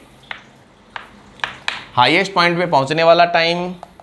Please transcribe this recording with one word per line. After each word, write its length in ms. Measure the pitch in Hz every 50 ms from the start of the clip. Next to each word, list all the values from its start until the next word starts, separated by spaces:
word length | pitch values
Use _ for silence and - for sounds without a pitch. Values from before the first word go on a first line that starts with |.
| - - - - - - - - - - _ - - _ _ _ _ _ - - - - - - - - - - - - - - - - - - - - -
Highest 380 | - 123 131 151 180 190 185 -
point 240 | 185 175 175 175 170
पे 80 | 180 175
पहुंचने 340 | 170 139 135 127 156 160 165
वाला 200 | 165 170 170 175
time 460 | 170 170 170 165 165 170 175 175 180 180 180 - - - _